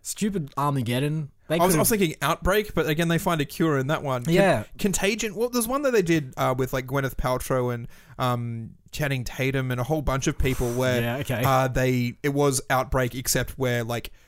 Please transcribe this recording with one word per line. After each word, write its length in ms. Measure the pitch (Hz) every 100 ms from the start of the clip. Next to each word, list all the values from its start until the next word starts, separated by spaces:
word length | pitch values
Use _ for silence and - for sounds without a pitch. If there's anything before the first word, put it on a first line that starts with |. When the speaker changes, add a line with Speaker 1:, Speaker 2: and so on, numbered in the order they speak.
Speaker 1:
stupid 500 | - - 208 196 139 -
Armageddon. 720 | 147 139 117 123 147 156 139 _ -
They 80 | 165
Speaker 2:
I 20 |
was, 40 |
I 40 | 233
Speaker 1:
could've 120 | 160
Speaker 2:
was 80 | 151
thinking 240 | 202 170 -
Outbreak, 520 | 143 165 175 208 208
but 140 | 175 147
again, 200 | 156 170
they 100 | 165
find 200 | 180 165
a 60 |
cure 320 | 139 - 160 139
in 100 | 131
that 140 | 156
one. 220 | 143 127
Con-, 80 | 123
Speaker 1:
Yeah. 320 | 180 190 123 104 -
Speaker 2:
Contagion. 560 | 202 170 196 220 220
Well, 160 | 185 240
there's 180 | 247 220
one 140 | 269
that 80 | 277
they 80 | 233
did, 320 | 165 165 131 -
uh, 160 | 131 127
with, 160 | 127
like, 140 | 135 127
Gwyneth 300 | 139 135 -
Paltrow 580 | 131 127 - 131 123
and, 120 | 120 117 - - -
um, 520 | 127 123 120 117 113 - -
Channing 320 | - 147 135
Tatum 460 | 110 - 131 135 127
and 80 | 123
a 60 |
whole 160 | 123 156
bunch 260 | 131 135 156
of 120 | -
people 340 | 131 131 123
where, 300 | 120 127 123
Speaker 1:
Yeah, 140 | 120 127
okay. 240 | 135 117
Speaker 2:
uh, 240 | 135 131 131
they, 460 | 127 131 127 120 -
it 80 | 147
was 320 | 143 143 127 -
Outbreak, 440 | 131 127 135 123
except 440 | 127 120 131 117 -
where, 260 | 127 120
like, 260 | 113 117 - -